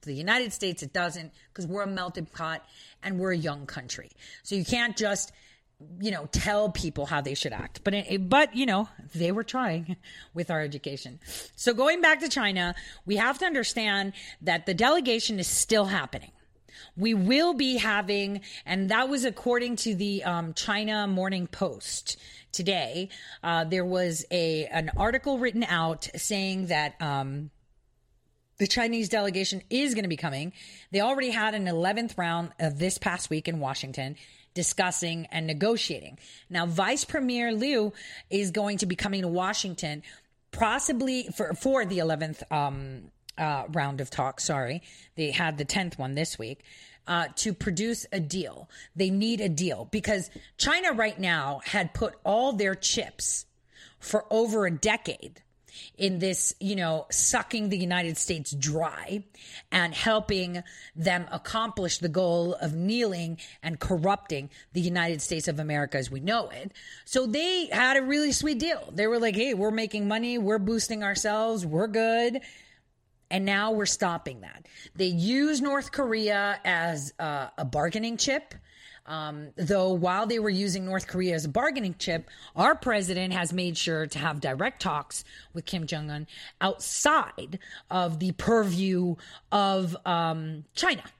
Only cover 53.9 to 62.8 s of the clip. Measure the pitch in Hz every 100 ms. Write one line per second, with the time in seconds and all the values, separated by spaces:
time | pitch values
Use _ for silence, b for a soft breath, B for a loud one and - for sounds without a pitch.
53.9 | B - 214 - 220 233 220 190 160 214
54.9 | 214 - - - - _ _ _ B B
55.9 | _ 196 185 190 185 - - 196 196 170
56.9 | 160 - - - 240 - 233 214 190 180
57.9 | 180 170 160 - 170 147 143 139 151 160
58.9 | 76 - 202 196 B B B B 185 175
59.9 | 160 - 220 214 196 180 175 175 B B
60.9 | - 165 180 170 165 - 220 226 214 180
61.9 | - 175 160 180 170 170 180 165 160